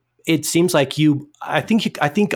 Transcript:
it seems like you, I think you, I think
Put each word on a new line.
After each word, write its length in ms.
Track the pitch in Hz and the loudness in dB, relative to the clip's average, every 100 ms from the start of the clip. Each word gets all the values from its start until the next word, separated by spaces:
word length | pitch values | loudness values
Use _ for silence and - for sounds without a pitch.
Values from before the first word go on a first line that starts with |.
| _ _ | _ _
it 220 | - 160 - | -2 -2 0
seems 260 | 165 175 | 0 2
like 260 | 160 180 151 | 2 0 2
you, 300 | 151 143 - - | 2 2 -4 -16
I 180 | - 151 | -4 -4
think 240 | - 220 | 0 0
you, 60 | - - | 0 -2
I 80 | - | -2
think 240 | - 208 | 0 -2